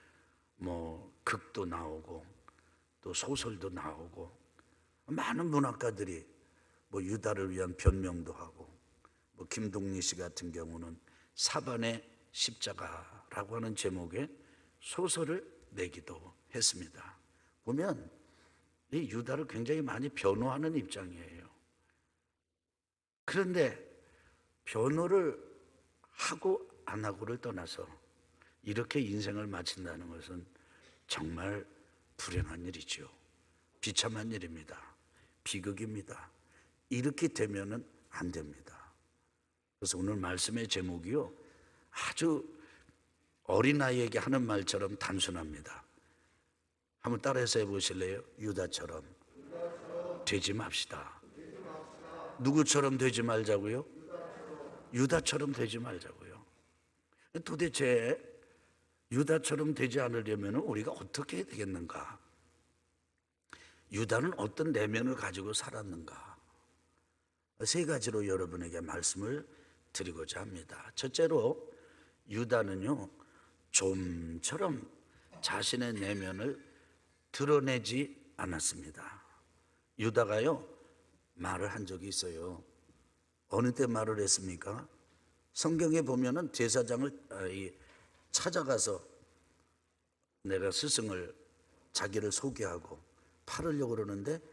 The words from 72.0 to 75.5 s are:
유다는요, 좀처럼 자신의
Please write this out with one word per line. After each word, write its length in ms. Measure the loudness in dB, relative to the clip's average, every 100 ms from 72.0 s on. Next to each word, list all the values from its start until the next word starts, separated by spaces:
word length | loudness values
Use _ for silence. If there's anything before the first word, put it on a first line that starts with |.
| -20 _ -6
유다는요, 800 | -2 4 4 4 0 0 0 -2 -14 -20 -20 -20 _ _
좀처럼 1200 | 2 2 2 0 -2 -4 -4 -4 0 0 0 -6 -18 -20 -20 -20 -6
자신의 520 | -2